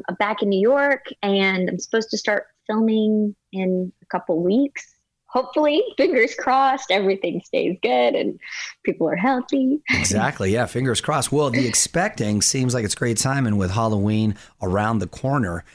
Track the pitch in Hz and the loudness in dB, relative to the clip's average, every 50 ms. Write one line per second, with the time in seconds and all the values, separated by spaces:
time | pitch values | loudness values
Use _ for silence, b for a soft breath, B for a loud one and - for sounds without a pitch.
0 | - - 185 - 208 208 214 - 220 202 196 190 202 233 277 277 277 285 277 269 | -4 -6 -4 -2 -2 -2 -2 -2 0 0 2 2 4 4 4 4 2 2 0 -2
1 | - - 277 - - 202 196 196 196 190 190 185 185 180 180 180 - - - 226 | -4 -10 -10 -4 -2 0 2 2 2 2 2 0 -2 -2 -4 -6 -4 -2 -2 -2
2 | 220 - - 208 - 220 208 196 - _ _ _ _ - 214 220 226 226 220 220 | -2 -2 -6 -4 -2 -2 -2 -2 -4 _ _ _ _ -4 0 2 2 2 2 2
3 | 214 214 214 214 214 208 196 _ _ _ - 190 185 185 185 185 185 180 - _ | 2 2 2 2 0 -2 -4 _ _ _ -6 -4 -2 0 0 -2 -2 -6 -10 _
4 | _ - - 180 - - 165 160 175 180 208 254 285 277 - - - - _ _ | _ -6 -6 -4 -2 -2 -2 0 2 2 2 2 0 0 -4 -10 -18 -20 _ _
5 | _ _ _ _ _ - - 254 254 - - 311 302 294 294 339 508 440 - - | _ _ _ _ _ -4 -2 -2 -2 -2 0 0 2 2 2 2 0 0 0 0
6 | - - 302 262 233 277 - - - 269 254 269 269 269 262 269 - - 185 202 | 2 2 4 2 2 2 0 -2 -2 0 2 4 4 2 0 0 -2 -2 0 0
7 | 196 196 196 196 - 175 - 180 - _ - - 170 170 185 - - 226 254 247 | 2 0 0 -2 -2 -4 -4 -6 -6 _ -2 -2 0 -2 -2 -2 -2 0 2 2
8 | 240 - - 139 - - - B B B B B B B B _ - 208 - - | 2 2 2 0 -2 -4 -6 B B B B B B B B _ -4 -4 -2 0
9 | 165 151 - 175 190 262 269 254 247 - 294 269 262 262 285 302 - - - 90 | -2 -2 0 0 0 0 0 0 -2 -2 0 0 2 2 0 -2 -2 -2 -2 -2
10 | - 92 101 107 113 139 - - 101 95 107 120 117 - - 123 131 131 113 - | 0 0 0 0 0 -2 -2 -2 0 0 0 0 0 -2 -2 -2 0 0 0 -2
11 | - - 156 143 120 - 139 151 147 135 117 135 131 113 101 - - - - 170 | -2 -2 -2 -2 0 0 0 0 0 2 0 0 0 0 0 0 0 0 0 -2
12 | 190 214 - - 113 104 107 101 - - - 135 127 123 120 123 107 98 - - | -2 -2 -2 -2 -2 0 0 2 2 0 0 0 0 0 0 0 -2 -2 -2 -2
13 | 135 120 113 - - 131 135 139 131 110 104 101 95 90 95 117 113 110 110 101 | -2 -2 0 0 0 0 0 0 0 0 2 0 0 0 0 0 0 0 0 2
14 | 101 104 110 107 110 107 95 B B B B - 98 92 92 101 104 113 113 104 | 2 2 2 2 2 0 -2 B B B B -6 -4 -2 0 0 0 0 0 -2
15 | 92 - - - - 131 139 143 110 90 85 85 b b | -2 -6 -8 -6 -4 -2 0 0 0 -2 -4 -6 b b